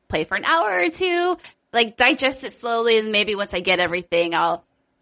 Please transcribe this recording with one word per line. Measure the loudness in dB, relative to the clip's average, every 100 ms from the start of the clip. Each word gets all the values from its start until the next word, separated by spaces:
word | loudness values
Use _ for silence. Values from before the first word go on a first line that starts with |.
| -6
play | -4
for | -2 -2
an | 0
hour | 2 2 0 0
or |
two, | -2 -2 0 0 -2 -8 _ _
like, | 0 0 2
digest | 2 2 -2 -4 -10
it |
slowly, | -8 -4 0 2 2
and | 2
maybe | 0 0 -2
once | -4
I | -4
get | 0 0
everything, | 0 -2 -2 0 0
I'll, | 0 0 -2 _ _ _ _